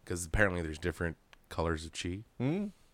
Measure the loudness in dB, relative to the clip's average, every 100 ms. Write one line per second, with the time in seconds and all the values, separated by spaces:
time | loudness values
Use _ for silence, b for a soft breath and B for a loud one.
0 | -6 -4 2 4 6 4 -2 -2 -2 0
1 | -2 -4 _ -20 -8 0 0 0 -4 -8
2 | -6 -6 -8 -4 0 0 -4 -8 -20